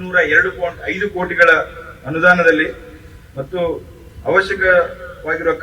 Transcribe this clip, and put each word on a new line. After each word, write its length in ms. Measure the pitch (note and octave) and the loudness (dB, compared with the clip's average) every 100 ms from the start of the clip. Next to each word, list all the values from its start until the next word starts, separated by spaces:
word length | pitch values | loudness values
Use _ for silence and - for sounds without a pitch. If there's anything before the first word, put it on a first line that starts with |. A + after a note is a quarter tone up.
ನೂರ 120 | F3+ F3+ D3+ | -2 0 2
ಎರಡು 160 | D#3 F#3 F#3 | 2 0 -2
ಪಾಯಿಂಟ್ 200 | E3+ - - | -6 -6 -8
ಐದು 120 | F#3 G#3 F3+ | -4 -4 -4
ಕೋಟಿಗಳ 340 | F3+ F3 E3+ D#3 - - - - D#3 | -4 2 4 4 0 -10 -18 -14 -8
ಅನುದಾನದಲ್ಲಿ 580 | D#3+ F3+ F3+ E3+ D#3 D#3+ - - - - - - C3 | 2 4 6 4 2 -2 -6 -16 -20 -20 -20 -16 -12
ಮತ್ತು 200 | C#3 F3+ E3+ C#3+ - - - - - | -8 -4 -4 -4 -10 -20 -20 -10 0
ಅವಶ್ಯಕವಾಗಿರುವ 1300 | F#3 F#3+ G4 F#3 F3 - - - - D#3 E3 E3 - | 0 0 -2 2 4 2 -6 -16 -12 -6 -2 -2 -2